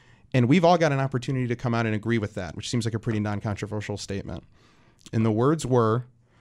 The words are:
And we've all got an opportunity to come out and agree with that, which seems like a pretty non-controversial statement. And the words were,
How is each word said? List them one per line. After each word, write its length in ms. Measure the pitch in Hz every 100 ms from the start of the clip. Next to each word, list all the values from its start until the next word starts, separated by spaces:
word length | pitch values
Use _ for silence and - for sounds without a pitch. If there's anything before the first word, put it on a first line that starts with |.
| _ _ _
And 140 | 131 120
we've 180 | 170 165
all 120 | 175
got 140 | 165
an 80 | 135
opportunity 480 | 135 131 123 135 123
to 80 | 120
come 180 | 123
out 120 | 117 113
and 80 |
agree 240 | 107 110 117
with 160 | 101 -
that, 200 | 87 -
which 140 | -
seems 160 | 123 110
like 80 |
a 60 | 107
pretty 200 | 120 107
non-controversial 760 | 104 101 110 98 104 107 104 104
statement. 460 | - 98 104 95 - _ _ _ _ _ -
And 140 | 113 110
the 60 |
words 340 | 107 127 160 120
were, 400 | 127 113 117 123 _ _ _